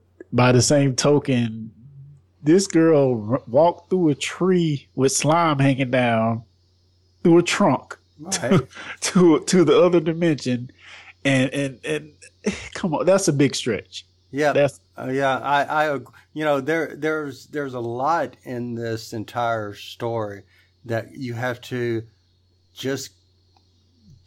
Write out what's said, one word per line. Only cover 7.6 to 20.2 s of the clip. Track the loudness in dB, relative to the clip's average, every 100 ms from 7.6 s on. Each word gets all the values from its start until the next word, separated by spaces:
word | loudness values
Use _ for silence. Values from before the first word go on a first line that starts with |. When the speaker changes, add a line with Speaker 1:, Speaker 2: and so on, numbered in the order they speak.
| 2 0 -4 -20 _ _
Speaker 2:
Right. | -10 -6
Speaker 1:
<laughs> |
to, | 0 0 0 -10 -16 -8
to, | -2 4 4 4 2
to | 2
the | 4 6
other | 4 4
dimension. | 0 -2 0 0 -2 -6 -8 -16 -20 -20 -20 _
And, | 0 0 0
and, | -2 -6 -8 -8
and | -8 -8 -20 -20 _
<sighs> | -6 -6 -10
come | -8 -4 0
on, | 2
that's | 4 2
a |
big | 2 2
stretch. | 0 -4 -4 -6 -18 -18 _ _
Speaker 2:
Yeah. | -2 0
Speaker 1:
That's | 2 0 -2 _ -12
Speaker 2:
Uh, | -6
yeah. | -2 0 -2
I, | 0 -2
I, | 0 0 0 -2
ag-, | -8 -20 _
you | -4 -2
know, | 0
there, | 0 -2 -4 -6
there's, | -4 -4 -6 -12 -12
there's | -8 -8
a | -8
lot | -8 -4 -2 -2 -2 -10
in | -12 -10 -8 -8
this | -6 -6 -8
entire | -10 -8 -6 -4 -4 -6
story | -12 -18 -10 -6 -6